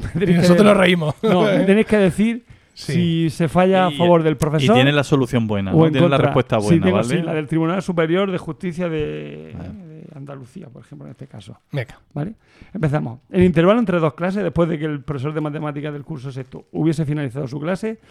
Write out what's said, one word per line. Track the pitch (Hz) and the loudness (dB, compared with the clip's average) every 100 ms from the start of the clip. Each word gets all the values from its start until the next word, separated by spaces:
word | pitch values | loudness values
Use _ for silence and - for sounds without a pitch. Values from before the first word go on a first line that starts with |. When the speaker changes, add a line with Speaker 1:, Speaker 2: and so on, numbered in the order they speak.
| - | -6
Speaker 1:
<laughs> | |
me | 165 | -2
tenéis | 185 170 | 2 4
Speaker 2:
Y | |
nosotros | 175 175 | 6 6
Speaker 1:
que | |
Speaker 2:
nos | 208 196 | 6 6
reímos. | 180 180 151 - | 4 2 -2 -2
Speaker 1:
No, | 226 185 | 0 2
me | 311 - | 4 2
tenéis | 190 208 214 | 4 2 4
que | 214 | 2
decir | 190 165 226 226 - - _ - | 2 2 -2 -2 -10 -20 _ -18
Speaker 2:
Sí. | - | -4
Speaker 1:
si | 160 170 165 165 | 0 0 0 0
se | - 165 | 0 0
falla | 175 185 190 180 | 2 2 2 2
a | |
Speaker 3:
Y, | 147 | 2
Speaker 1:
favor | 175 170 | 4 4
del | 160 143 | 4 0
profesor | 151 151 139 226 | 0 2 4 4
Speaker 3:
y | |
tiene | 135 | 4
la | 147 | 2
solución | 131 143 123 123 110 | 2 2 2 0 -2
buena, | 101 98 | -2 0
Speaker 1:
o | 160 | 4
Speaker 3:
¿no? | 160 | 4
Speaker 1:
en | |
Speaker 3:
Tiene | 139 131 | 4 4
la | 139 | 4
Speaker 1:
contra. | 147 | 2
Speaker 3:
respuesta | 131 - 113 | 0 0 0
Speaker 1:
Sí, | 104 | 4
Speaker 3:
buena, | 165 | 2
Speaker 1:
tengo, | 185 180 | 4 0
Speaker 3:
¿vale? | 117 | 0
Speaker 1:
sí, | 175 | -2
la | 165 | -2
del | 156 143 | -4 -2
Tribunal | 160 160 190 | -2 0 -2
Superior | - 170 160 180 196 | -4 -2 0 0 -2
de | 180 | -4
Justicia | - 151 180 165 175 | -8 -10 -8 -6 -6
de, | 156 151 151 147 151 156 160 | -4 -6 -8 -12 -14 -16 -14
Speaker 3:
Vale. | 170 | -14
Speaker 1:
de | 208 165 156 - | -16 -18 -20 -20
Andalucía, | 135 143 135 120 - 147 | -18 -16 -18 -18 -20 -20
por | 120 | -20
ejemplo, | - 143 143 | -20 -20 -20
en | |
este | 127 - | -18 -20
caso. | 117 113 - _ | -20 -20 -20 _
Speaker 2:
Venga. | 143 117 - _ | -10 -10 -14 _
Speaker 1:
¿Vale? | 147 170 220 _ _ - | -10 -10 -12 _ _ -16
Empezamos. | - 156 147 131 117 _ | -6 -2 -2 -6 -12 _
El | 190 | 2
intervalo | 185 165 175 233 | 2 4 4 4
entre | 196 175 | 2 0
dos | 156 | -2
clases, | - 180 202 | -2 -6 -4
después | 175 165 165 | -4 0 0
de | 160 | -2
que | |
el | 156 147 | -4 -6
profesor | 127 139 143 | -8 -8 -6
de | 151 | -6
matemáticas | 151 151 151 143 151 | -6 -6 -8 -8 -10
del | 143 | -10
curso | 143 151 135 | -12 -12 -12
sexto | 127 123 - - | -12 -14 -16 -12
hubiese | 170 156 151 143 | -2 0 0 -2
finalizado | 151 139 127 135 | -4 -6 -6 -8
su | 143 | -8
clase, | 156 190 220 220 _ | -6 -6 -6 -10 _